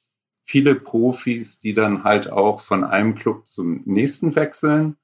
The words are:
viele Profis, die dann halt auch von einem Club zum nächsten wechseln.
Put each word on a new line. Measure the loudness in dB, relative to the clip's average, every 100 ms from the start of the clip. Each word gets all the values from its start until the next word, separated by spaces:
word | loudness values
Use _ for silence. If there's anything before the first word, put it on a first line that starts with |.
| _ _ _ _ -2
viele | 2 4 2
Profis, | 0 0 0 0 -4 -6 -8 -12
die | -6
dann | 0 0 0
halt | 2 2 0
auch | 0 2 0
von | -2 -2
einem | 0 0 0 -2
Club | -2 -4 -8
zum | -8 -4 -4 -2
nächsten | 0 0 -2 -2 0
wechseln. | -2 -2 0 2 0 -4